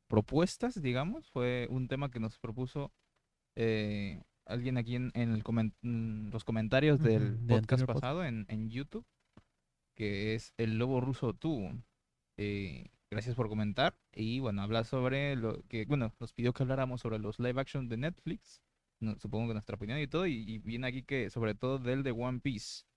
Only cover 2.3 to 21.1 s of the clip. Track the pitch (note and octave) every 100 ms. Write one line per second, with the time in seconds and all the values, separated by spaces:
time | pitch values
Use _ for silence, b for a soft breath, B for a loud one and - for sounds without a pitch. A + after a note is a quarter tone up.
2.3 | - A#2 A#2 B2+ D3 C#3+ - _ _ _
3.3 | _ _ - A2+ A2 G#2 G#2 G2 - -
4.3 | _ - B2 B2+ B2+ A#2 B2 B2+ B2 A#2
5.3 | A2 A2+ A2+ A2 - A#2+ A#2 A2+ G#2+ G#2+
6.3 | A2 - A2 A2 C3 D3+ C#3+ A2+ A2 G#2+
7.3 | A2+ A#2 A#2+ A2 B2+ B2+ B2 B2 E3 E3
8.3 | A2+ G#2 A2 A2 A#2+ D3 A3 - _ _
9.3 | - - _ _ _ _ - G#2 G2 G#2+
10.3 | A2 - - A2+ A2 B2+ B2+ B2+ B2+ B2
11.3 | F3+ D#3+ C3+ F#2 A#2 - _ _ _ _
12.3 | - G#2 G2+ F#2+ B1+ - _ - G#2+ A#2+
13.3 | A#2+ A2 G#2+ G#2+ G2+ D#3+ - _ - A2
14.3 | B2+ B2 G2+ G2+ A2+ A2 C3 B2+ C3+ C#3+
15.3 | C3+ A2 F#2 - A2+ G#2+ C#3+ A2+ - A#2
16.3 | - A#2+ - B2+ C3 C3 B2 A2+ A2 G#2
17.3 | A2 B2 B2+ C3+ C#3 A#2+ A2+ D3+ F3 E3
18.3 | A3 - - _ _ _ - A2 G#2 G#2
19.3 | G#2+ A#2 G#2+ - G#2 G#2+ C#3+ C#3 D#3+ F#3
20.3 | A#2+ G#2+ A2 G#2 A#2+ B2+ B2+ -